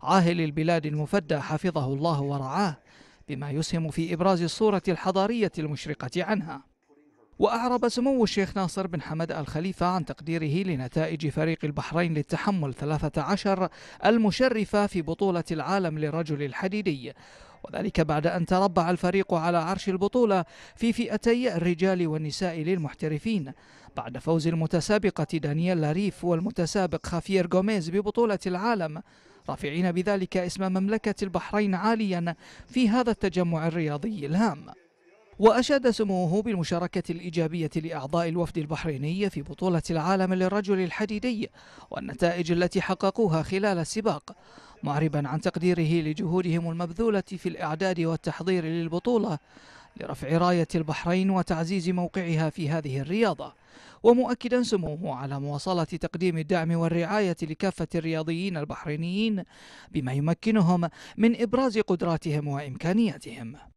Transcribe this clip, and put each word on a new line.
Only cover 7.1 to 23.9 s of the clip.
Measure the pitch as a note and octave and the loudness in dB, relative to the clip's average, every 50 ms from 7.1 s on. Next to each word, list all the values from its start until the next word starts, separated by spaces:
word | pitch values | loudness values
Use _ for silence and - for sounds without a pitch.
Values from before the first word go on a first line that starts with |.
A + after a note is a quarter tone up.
| _ _ _ _ - _ | _ _ _ _ -2 _
وأعرب | - - A#3+ A#3 A#3 B3+ B3 B3 A3+ A#3+ | 2 2 2 2 0 0 0 2 2 0
سمو | - B3 A#3+ C4+ C#4 B3+ A3+ | 0 2 0 2 4 4 2
الشيخ | F#3+ - G#3 G3 F#3 - | 2 4 0 0 0 0
ناصر | G3+ F#3+ F3 - - F#3+ | -2 -2 -2 -2 -4 -4
بن | F#3 E3+ D#3+ - | -4 -4 -6 -6
حمد | - D#3+ D#3+ E3 D#3+ - | -6 -4 -4 -4 -4 -4
آل | D#3+ D3 | -6 -6
خليفة | - - D3+ E3 G3 F#3 - - | -4 -4 -4 -4 -4 -2 0 0
عن | F3+ F#3 F#3 D#3 | 0 2 0 -2
تقديره | - C#3+ - D3+ D#3 E3 E3 D#3+ D3+ C#3 F3+ G3+ F#3 | -4 -8 -10 -6 -4 -4 -2 0 0 0 0 0 0
لنتائج | E3 C3 C3 B2 - D#3+ D#3+ D#3 E3 D3+ E3 D3 | -2 -4 -4 -2 0 0 0 0 -2 -2 -4 -2
فريق | - - D#3 D#3+ E3 - - | 0 0 0 0 0 -2 -4
البحرين | D3+ D3 D3+ - - D3 E3 - E3+ D#3+ | -4 -4 -4 -6 -4 -2 0 0 0 0
للتحمل | D3+ C#3 _ - D#3+ - G#3 G3+ F#3 D3+ C#3 B2 | -2 -2 _ -4 -2 0 0 0 0 0 -2 -4
ثلاثة | - C#3 D3 D#3 D3 - D3+ - E3 C#3+ | -4 -4 -2 -2 0 -2 -2 -2 -2 0
عشر | C#3 G3 G3 - G3+ G3 F#3+ F#3 E3+ - - - - - - - | 0 -2 0 2 0 2 2 0 -4 -4 -12 -20 -20 -18 0 2
المشرفة | G3 A#3 A#3 A3 G#3 E3 - B3+ C4 A#3+ A3 G3+ - - G#3 G#3 | 4 4 6 4 2 2 4 2 2 2 0 -2 0 2 0 0
في | G3+ - F#3+ D#3+ | 2 0 -4 -4
بطولة | D3 E3 - G3+ G3 F3+ F3 D#3+ - | -4 -2 0 0 0 0 0 -2 -4
العالم | E3+ D#3 C3+ C#3+ F#3+ G3 F#3 E3 D#3 D#3 | -4 -4 -2 -2 0 0 0 -2 -2 -2
للرجل | D3+ D3+ D3 E3 E3+ D3+ D#3 C#3 C#3+ | -4 -2 -2 -4 -2 -2 -2 -4 -4
الحديدي، | C#3 C3 - - F#3 F#3 G#3+ G#3 F3 D3+ C3+ A#2+ B2 B2+ - - - - - - - - - - | -6 -6 -4 -4 -2 -2 -2 -2 -2 -4 -4 -6 -14 -16 -16 -20 -20 -20 -20 -20 -20 -20 -18 -16
وذلك | - - - - G#3+ - - | -10 -6 -4 -4 -2 2 2
بعد | D#3+ D3+ D#3 D3+ D3 | 2 2 2 2 2
أن | E3+ E3+ F#3 E3 | 2 0 0 0
تربع | - F#3 F#3 G3 G3 E3+ F3+ E3 E3+ | 2 2 4 4 4 4 2 2 2
الفريق | F3+ E3+ - F3+ F3+ G3 F#3+ _ E3 | 0 2 2 2 2 2 2 _ 0
على | E3+ D#3 F3 F3 E3+ | 0 2 2 2 2
عرش | D#3+ E3 G3 F#3+ - G3+ | 2 0 -4 -4 -2 -2
البطولة | F#3 F#3 F#3+ G3+ - B3+ A#3+ A3 G3 F#3 E3 - - - - - - | 0 0 0 0 4 4 4 4 4 2 0 -2 -8 -20 -20 -20 -8
في | - A3+ A#3 A3 | -2 0 0 2
فئتي | - A#3 - G#3+ G#3 - A#3 A#3 B3 B3+ B3 F3+ | 0 -2 -2 -2 0 2 4 2 4 2 0 0
الرجال | E3+ E3+ F3 F3 D#3 F#3 F#3+ F#3+ F3+ F3 | 2 0 0 2 2 2 2 2 2 0
والنساء | D#3+ D#3 D#3 D#3 D3+ C#3 - G3 F3+ E3 E3+ | 0 0 -2 -4 -4 -4 -2 -4 -4 -2 -2
للمحترفين، | D3+ E3 F#3+ F3+ D#3 C#3 - - - D#3 D#3 D3 - A3 A3+ G3 D3 C3+ D3 _ - - - - - - | -2 -2 0 0 -2 -6 -6 -4 -4 -4 -4 -2 -2 -2 -2 -2 -2 -4 -10 _ -20 -20 -20 -20 -20 -12